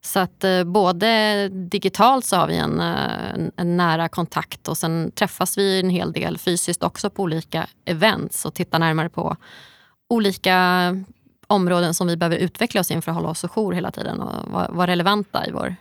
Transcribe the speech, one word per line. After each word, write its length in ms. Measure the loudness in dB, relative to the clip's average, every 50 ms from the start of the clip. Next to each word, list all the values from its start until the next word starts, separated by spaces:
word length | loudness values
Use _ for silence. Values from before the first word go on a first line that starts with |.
Så 180 | _ -2 0 0
att, 240 | 0 0 _ _ 0
eh, 200 | 2 2 2 0
både 840 | 2 2 2 4 4 2 2 2 2 4 4 4 2 2 0 -2 -2
digitalt 760 | -4 -6 -8 -4 -4 0 -2 -2 2 6 6 6 6 4 2
så 100 | 2 2
har 120 | 2 2 2
vi 100 | 2 0
en, 220 | 0 0 0 0
eh, 540 | 0 0 -2 -2 -2 -2 -4 -4 -6 -6 -6
en, 180 | -4 -6 -6 -4 -4
en 200 | -2 0 2 2
nära 320 | 2 2 2 2 0 -2
kontakt, 580 | -2 -4 -4 -2 -2 -6 -6 -6 -12 -12 _ -6
och 100 | -6 -4
sen 340 | -2 -2 -2 -2 -2 -4
träffas 460 | -2 -2 -2 -2 0 -2 -4 -2 0 0
vi 220 | 0 2 2 2
en 100 | 2 2
hel 220 | 2 0 0 -2
del 260 | -4 -2 -4 -4 -4 -4
fysiskt 460 | -2 -2 0 0 0 -2 -2 -2 -2
också 260 | -4 -4 -2 -6 -6
på 140 | -4 -2 -2
olika 440 | -2 -2 -4 -6 _ -6 -6 -6 -6 -10 _ _
events 600 | -6 -2 2 4 2 2 2 -4 -6 -6 -6 -8
och 80 | -8 -6
tittar 260 | -6 -6 -2 0 0
närmare 300 | 2 2 2 0 -2 -2
på 260 | _ -4 -4 -4 -4 -6 -10 -20 -20 -20 -20 -20 -20 _ _ _ _ _ _ _
olika 880 | 0 2 2 2 0 0 _ 4 4 6 6 4 4 4 2 2 0 -2 -6 -12 -16 _ _ _ _ _ -2 _
områden 460 | 2 4 4 4 4 2 2 2 0
som 140 | 0 0 0
vi 100 | 0 0
behöver 200 | 0 0 2 0
utveckla 440 | 0 -2 0 -2 -4 0 0 -2
oss 100 | 0 0
in 100 | -2 -4
för 100 | -4 -4
att 60 | -4 -4
hålla 120 | -4 -4
oss 160 | -6 -6 -8
ajour 280 | -6 -2 -2 -2 0 -2
hela 180 | -2 -4 -4
tiden 300 | -6 -6 -6 -6 -6 -6
och 300 | -6 -6 -6 -8 -8 -6
vara, 160 | -4 -4 -4 -2
vara 160 | 0 -2 0 0
relevanta 600 | 2 2 2 2 2 0 -2 _ -4 -4 -4 -4
i 40 |
vår 240 | -6 -4 -6 -6 -6 -8